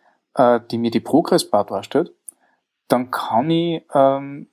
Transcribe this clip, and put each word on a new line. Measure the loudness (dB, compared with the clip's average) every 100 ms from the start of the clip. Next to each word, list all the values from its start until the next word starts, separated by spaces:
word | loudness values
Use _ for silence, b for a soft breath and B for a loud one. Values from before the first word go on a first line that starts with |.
| _ _ _
äh, | 2 2 2 -2
die | -4
mir | -2
die | -4
Progress-Bar | 0 0 2 0 2 -2 -2
darstellt, | -6 -4 -2 -2 _ -20 B B B _ _ -2
dann | -2 -2
kann | -6 -4 -2 0
ich, | 0 0 -4 -2
ähm, | 2 4 2 -4 -14 -18